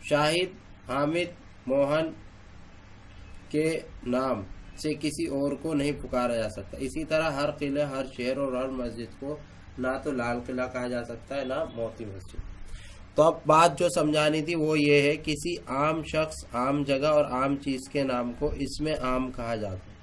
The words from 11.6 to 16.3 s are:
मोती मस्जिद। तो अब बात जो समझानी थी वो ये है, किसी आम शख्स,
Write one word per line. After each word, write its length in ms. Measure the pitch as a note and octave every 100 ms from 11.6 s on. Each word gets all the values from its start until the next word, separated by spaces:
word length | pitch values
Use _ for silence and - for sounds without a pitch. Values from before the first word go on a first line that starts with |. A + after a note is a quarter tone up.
| D#3+ -
मोती 280 | A2+ G#2+ A2
मस्जिद। 340 | F#2+ - - - - - - - - - -
तो 60 |
अब 200 | D#3 D#3+ D3
बात 300 | D#3 E3+ D#3
जो 100 | F3
समझानी 520 | E3+ D3+ D3+ D3+ D#3
थी 120 | D#3
वो 220 | E3+ D3+ D#3
ये 240 | D3 D3
है, 160 | C#3+ D3+
किसी 400 | D#3 D3 F3 F3 -
आम 320 | C3 D3+ D#3+
शख्स, 420 | D3 D#3 D#3